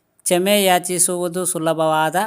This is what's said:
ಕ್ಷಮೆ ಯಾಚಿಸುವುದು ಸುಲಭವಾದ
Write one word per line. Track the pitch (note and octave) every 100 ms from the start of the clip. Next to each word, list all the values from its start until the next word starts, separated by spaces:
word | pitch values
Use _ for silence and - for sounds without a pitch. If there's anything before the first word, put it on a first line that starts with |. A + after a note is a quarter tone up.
| _ _
ಕ್ಷಮೆ | - F3+ F#3+ G#3
ಯಾಚಿಸುವುದು | F#3+ F3+ F3 F3+ - F3+ F3+ F3+ F3
ಸುಲಭವಾದ | E3 D#3+ D#3+ D#3+ D#3 D#3 F3